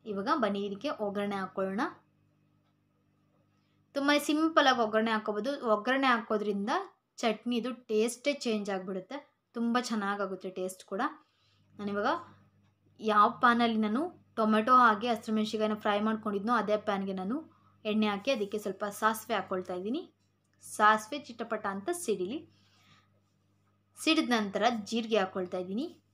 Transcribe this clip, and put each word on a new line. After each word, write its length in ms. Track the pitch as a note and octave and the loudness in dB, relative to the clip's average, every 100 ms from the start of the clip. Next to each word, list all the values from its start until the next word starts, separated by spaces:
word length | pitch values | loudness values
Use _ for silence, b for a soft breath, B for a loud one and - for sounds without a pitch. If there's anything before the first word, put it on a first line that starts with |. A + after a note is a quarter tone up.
| - | -6
ಇವಾಗ 280 | G3 G3+ D#4 | -6 0 2
ಬನ್ನಿ, 180 | G#3+ G3+ G3+ | 2 0 -4
ಇದಕ್ಕೆ 240 | G3 C#4+ - G#3 | -4 -6 -4 -4
ಒಗ್ಗರಣೆ 300 | G3 G3+ G3+ | -2 -4 -4
ಹಾಕ್ಕೊಳ್ಳೋಣ. 420 | F#3 - F#3+ G3 D#4+ - _ _ _ _ _ _ _ _ _ _ _ _ _ _ _ _ _ _ _ C#4 | -6 -4 -4 -2 -4 -6 _ _ _ _ _ _ _ _ _ _ _ _ _ _ _ _ _ _ _ -2
ತುಂಬ 160 | C#4+ D4 D4 | 2 2 2
ಸಿಂಪಲಾಗಿ 520 | D4+ D#4+ D#4+ C#4 B3 | 0 2 4 4 4
ಒಗ್ಗರಣೆ 280 | A3 A3 A3+ | 2 2 2
ಹಾಕ್ಕೋಬೋದು. 380 | A3 G#3+ G#3 A3 C#4+ B3 | 0 -2 -4 -4 -4 0
ಒಗ್ಗರಣೆ 340 | G#3 G#3 C4+ C4+ | 0 2 2 2
ಹಾಕೋದ್ರಿಂದ 600 | A#3 G#3+ G#3+ G#3 G#3 G3+ E4 G4 _ _ - | 2 0 -2 0 -2 -2 -2 -4 _ _ -4
ಚಟ್ನಿದು 520 | A#3 G#3+ A#3+ A#3+ A#3 B3 _ | -2 -2 -2 -4 -4 -8 _
ಟೇಸ್ಟೇ 420 | G#3+ A3+ A#3+ - C#4+ A#3+ | 0 0 -2 -4 -2 -2
ಚೇಂಜ್ 240 | G#3+ G3+ G3 | -2 -2 -6
ಆಗಿಬಿಡುತ್ತೆ, 420 | F#3 F#3+ F3+ C#4 - _ _ A#3+ | -4 -8 -8 -14 -14 _ _ -6
ತುಂಬ 220 | A#3 A#3+ A#3+ | 0 0 -2
ಚೆನ್ನಾಗಾಗುತ್ತೆ 600 | A3+ G3 G3+ G3 F#3+ F#3+ F#3+ | -4 -4 -4 -4 -6 -8 -6
ಟೇಸ್ಟ್ 240 | F#3 F#3 - | -8 -8 -10
ಕೂಡ. 100 | G3 C#4+ - b b b b b - | -4 -4 -6 b b b b b -12
ನಾನಿವಾಗ 280 | G3+ G3+ A3 F4 - - _ _ _ _ _ _ | -6 -2 -2 -2 -6 -20 _ _ _ _ _ _
ಯಾವ 280 | G#3+ G#3 G#3+ A#3+ | 2 6 6 6
ಪ್ಯಾನಲ್ಲಿ 360 | B3 A#3 A#3 A3 G#3+ | 4 6 4 2 0
ನಾನು 180 | A3 F4 - _ - | 0 -2 -8 _ 0
ಟೊಮೆಟೊ 340 | A3 G#3+ A3 B3+ A#3+ | 4 4 8 8 8
ಹಾಗೆ 260 | G#3 A#3+ | 6 0
ಹಸಿರು 240 | A3 A3+ A3 | -2 -2 -2
ಮೆಣಸಿನ್ಕಾಯಿನ 400 | G#3+ G#3+ G#3+ G#3+ | 0 0 0 0
ಫ್ರೈ 160 | G#3+ G3+ G#3+ | 0 0 0
ಮಾಡ್ಕೊಂಡಿದ್ನೋ 480 | A3 G#3+ G3+ G3+ A#3+ | -2 -2 -4 0 0
ಅದೇ 180 | G3+ G#3 G#3 | 2 -2 0
ಪ್ಯಾನ್ಗೆ 280 | G3 G3 F#3+ | -2 -2 -6
ನಾನು 160 | F#3 C#4 D#4+ b b b A3 | -4 -6 -8 b b b -2
ಎಣ್ಣೆ 240 | G#3+ G#3+ | 0 0
ಹಾಕಿ 180 | G3 G3+ C4 | 0 -2 -2
ಅದಕ್ಕೆ 220 | G3+ G#3 G#3 | -2 -4 -6
ಸ್ವಲ್ಪ 200 | G3 G#3 G3+ | -6 -8 0
ಸಾಸಿವೆ 360 | A3 A3 - G#3+ | 0 0 -4 -4
ಹಾಕ್ಕೊಳ್ತಾ 380 | F#3+ F#3 F3+ F3+ | -2 -6 -4 -6
ಇದ್ದೀನಿ. 220 | G3 C#4+ F#4 _ _ _ _ _ | -4 -6 -8 _ _ _ _ _
ಸಾಸಿವೆ 540 | - - G#3+ G#3+ G#3+ D4 C#4+ | -18 4 4 4 0 -10 -10
ಚಿಟಪಟ 380 | A#3 G#3+ G#3+ G#3 G3 | -10 -6 -4 -4 -6
ಅಂತ 140 | G3+ F4 | -4 -4
ಸಿಡಿಲಿ. 400 | - F#3+ F3+ D4 - b b b b b b _ _ _ _ _ _ _ _ - | -2 -2 -2 -6 -10 b b b b b b _ _ _ _ _ _ _ _ -4
ಸಿಡಿದ 340 | D#4 D#4+ A#3+ A#3+ | 0 2 2 0
ನಂತರ 240 | G#3 G3 A3 A#3 G3 | 0 2 2 0 -4
ಜೀರಿಗೆ 300 | A3+ A3 G#3+ | -4 0 0
ಹಾಕ್ಕೊಳ್ತಾ 380 | F#3+ G3 F3+ F#3 | 0 -4 -6 -6
ಇದ್ದೀನಿ. 240 | F3+ G3 E4+ - _ | -6 -6 -8 -12 _